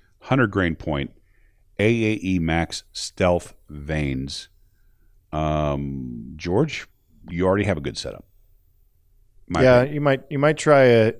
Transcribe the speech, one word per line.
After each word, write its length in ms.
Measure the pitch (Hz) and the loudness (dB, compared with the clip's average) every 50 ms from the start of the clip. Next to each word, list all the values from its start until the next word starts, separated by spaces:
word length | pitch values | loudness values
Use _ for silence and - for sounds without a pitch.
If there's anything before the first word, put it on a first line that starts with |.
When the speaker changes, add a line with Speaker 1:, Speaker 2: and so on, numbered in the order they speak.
| _ _ _ _ | _ _ _ _
Speaker 1:
hundred 300 | - - 127 139 120 104 | -4 -2 2 2 2 2
grain 220 | 95 98 90 85 80 | 2 0 0 0 -2
point, 360 | - - 80 76 69 67 - - _ _ _ _ _ _ _ _ _ _ _ _ - | -4 -6 -6 -4 -4 -4 -8 -12 _ _ _ _ _ _ _ _ _ _ _ _ 0
A 60 | 101 | 0
A 340 | 110 120 117 110 107 110 104 | 2 2 2 0 -2 -2 -2
E 160 | 90 95 92 90 | -2 -2 0 0
Max 460 | 82 80 82 82 85 - - - - _ | 0 0 0 0 -2 -4 -6 -14 -14 _
Stealth 600 | - - - - _ - 92 90 87 85 - - - - _ - | -14 -14 -14 -10 _ 0 2 2 2 2 -2 -8 -20 -20 _ -18
vanes. 800 | 76 73 71 76 78 76 73 67 65 65 67 71 - - - _ _ _ _ _ _ _ _ _ _ _ _ _ _ _ _ - | -16 -14 -8 -6 -4 -4 -2 -2 -4 -4 -6 -8 -10 -14 -16 _ _ _ _ _ _ _ _ _ _ _ _ _ _ _ _ -8
Um, 1000 | - 76 78 78 78 76 76 73 71 69 71 69 69 67 64 62 60 57 57 67 78 | -6 -4 -2 -2 0 0 0 -2 -2 -4 -4 -6 -8 -8 -10 -10 -12 -12 -14 -14 -14
George, 500 | 76 80 85 90 113 165 147 - - - _ _ _ _ _ _ _ - - | -10 -4 -2 0 0 0 0 -4 -12 -14 _ _ _ _ _ _ _ -16 -10
you 160 | 85 85 92 | -4 -2 0
already 200 | 92 98 104 101 | 2 2 2 0
have 120 | 101 90 | -2 -2
a 60 | 76 | -4
good 160 | 69 67 55 - | -6 -8 -10 -10
setup. 260 | - 60 50 50 - _ _ _ _ _ _ _ _ _ _ _ _ _ _ _ _ _ _ _ _ _ _ - - | -12 -12 -14 -14 -20 _ _ _ _ _ _ _ _ _ _ _ _ _ _ _ _ _ _ _ _ _ _ -20 -10
My 160 | - 87 82 | -6 0 2
Speaker 2:
Yeah, 140 | 123 127 123 123 | 4 6 6 6
Speaker 1:
opinion. 140 | 127 147 151 | 4 2 -2
Speaker 2:
you 60 | 147 | -2
might, 200 | 147 143 135 131 - - | 0 0 0 0 -4 -6
you 80 | 151 135 | -4 0
might 180 | 143 156 156 | 2 2 2
try 280 | - - 165 147 139 131 | 2 2 4 6 6 8
a, 280 | 123 117 113 110 110 - | 8 6 6 4 4 0